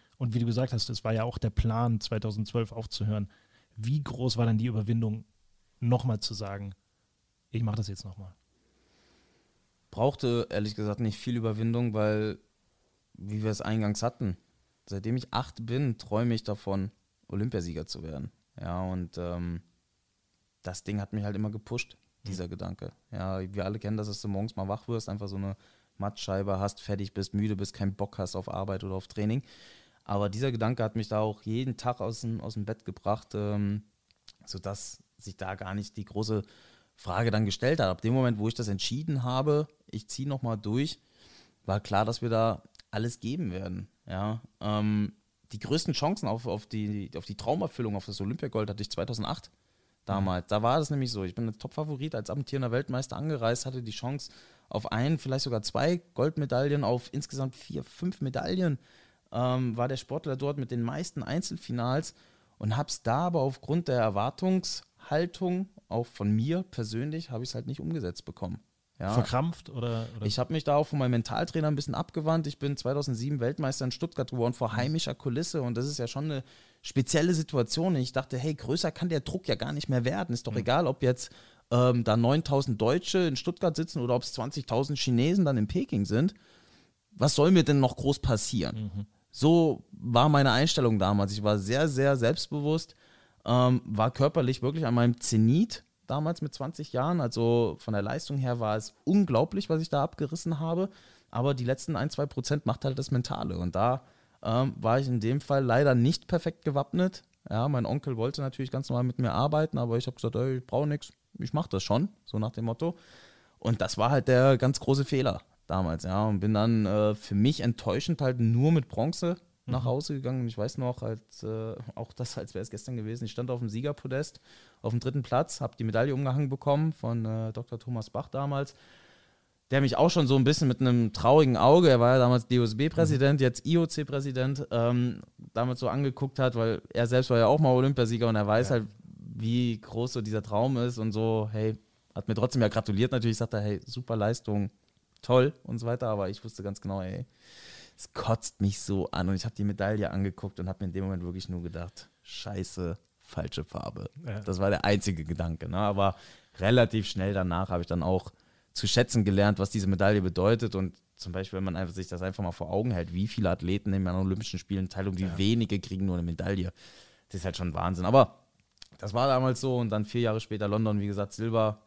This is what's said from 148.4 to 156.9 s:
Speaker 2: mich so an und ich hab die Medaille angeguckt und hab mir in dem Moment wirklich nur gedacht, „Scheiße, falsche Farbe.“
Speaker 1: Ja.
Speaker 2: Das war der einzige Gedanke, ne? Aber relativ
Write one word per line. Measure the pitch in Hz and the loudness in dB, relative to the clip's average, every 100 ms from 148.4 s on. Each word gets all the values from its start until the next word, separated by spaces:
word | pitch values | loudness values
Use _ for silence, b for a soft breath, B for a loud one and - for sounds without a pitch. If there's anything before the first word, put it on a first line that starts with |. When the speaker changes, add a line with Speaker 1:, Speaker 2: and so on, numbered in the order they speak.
| - - | -2 0
Speaker 2:
mich | 98 101 | 0 0
so | - 98 - | -2 -2 -2
an | - 92 | -2 0
und | |
ich | 95 | 0
hab | 110 | -2
die | - | -2
Medaille | 101 101 98 107 101 | -2 0 0 0 -2
angeguckt | 95 98 - 98 - | 0 -2 -2 -10 -6
und | 90 | -6
hab | 95 | -4
mir | 95 | -4
in | |
dem | 90 | -4
Moment | 98 92 | -4 -4
wirklich | 87 92 - | -6 -8 -8
nur | 90 | -8
gedacht, | 85 82 87 - - _ | -6 -8 -12 -14 -20 _
„Scheiße, | - - - 95 92 - 87 95 _ _ | -16 -12 -8 -6 -6 -4 -4 -6 _ _
falsche | - - 82 - | -12 -8 -6 -6
Farbe.“ | 76 - - - - 143 160 | -8 -8 -10 -10 -12 -12 -10
Speaker 1:
Ja. | 104 | -8
Speaker 2:
Das | 101 92 | -4 0
war | 98 | 2
der | 98 | 2
einzige | 101 101 104 82 | 4 2 2 -2
Gedanke, | 78 82 85 80 82 | -4 -4 -2 -4 -4
ne? | 87 | -2
Aber | 104 101 98 - B B B - | 0 2 2 2 B B B -2
relativ | 95 123 117 | 4 6 6